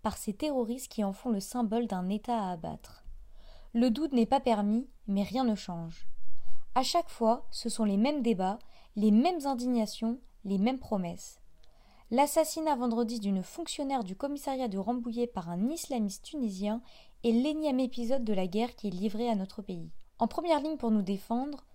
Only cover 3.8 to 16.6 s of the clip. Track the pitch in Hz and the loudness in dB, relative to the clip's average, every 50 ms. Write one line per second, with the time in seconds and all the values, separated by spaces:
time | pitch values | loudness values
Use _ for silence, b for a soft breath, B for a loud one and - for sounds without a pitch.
3.8 | 240 254 220 285 320 294 277 240 226 - - 269 - 254 226 208 202 208 214 233 | 4 4 4 2 -2 0 2 2 4 4 2 2 4 2 2 2 2 2 0 0
4.8 | 269 - - - - - 196 196 202 165 185 262 262 233 214 185 - - 175 170 | -2 -6 -16 -14 -6 -2 0 0 0 0 -2 0 0 0 0 -2 -4 -10 -8 -8
5.8 | 165 165 - - - - - - - b b b b b b b b b - 247 | -8 -10 -6 -2 0 0 2 6 6 b b b b b b b b b 2 0
6.8 | 262 262 - 349 330 - - - 233 220 233 - - - - - - 233 - - | 2 4 2 0 0 0 -2 2 4 4 4 2 0 -6 -6 -4 -4 -4 0 2
7.8 | 220 208 196 196 226 285 302 294 233 233 226 175 185 185 208 247 b b b b | 2 2 4 4 4 4 2 2 2 2 2 2 2 -2 -2 -4 b b b b
8.8 | b b b 208 208 214 208 220 269 359 370 330 269 277 269 240 247 254 247 233 | b b b 2 4 6 8 8 6 6 2 2 -2 -2 -2 -2 0 0 0 0
9.8 | 214 208 - - 226 226 240 247 - - - - - 190 196 190 196 240 262 254 | 0 -2 -4 -4 -4 -4 -4 -4 -10 -20 -20 -12 -4 -2 0 2 2 2 0 -2
10.8 | - - 220 196 180 170 175 185 - - - _ - - - b b b b b | -4 -4 -4 -2 -2 -4 -8 -10 -16 -18 -20 _ -20 -20 -20 b b b b b
11.8 | b b b b b b 226 254 285 294 - 320 311 320 - 320 311 311 285 233 | b b b b b b 2 2 2 4 4 0 0 0 -2 -2 0 0 0 0
12.8 | 247 247 226 233 240 220 240 233 202 202 196 185 185 - - - 339 - - - | 0 0 0 0 0 -2 -2 -4 -2 0 0 0 -2 -6 -10 -10 -8 -8 -6 -6
13.8 | 285 269 277 254 220 180 190 - - 277 285 285 - 277 269 262 262 233 190 196 | -4 -2 -2 -2 -2 -4 -6 -6 -6 -6 -6 -6 -6 -6 -4 -4 -4 -4 -4 -4
14.8 | 190 208 247 254 233 240 220 233 240 240 - - 160 165 175 175 202 254 320 339 | -2 -2 -4 -4 -4 -6 -2 -4 -4 -4 -4 -8 -6 -4 -2 -2 -2 -2 -2 -6
15.8 | - - 277 240 214 196 196 - - - - 302 247 214 190 185 | -6 -6 -4 -2 -2 -4 -4 -10 -14 -12 -6 -4 -4 -4 -4 -4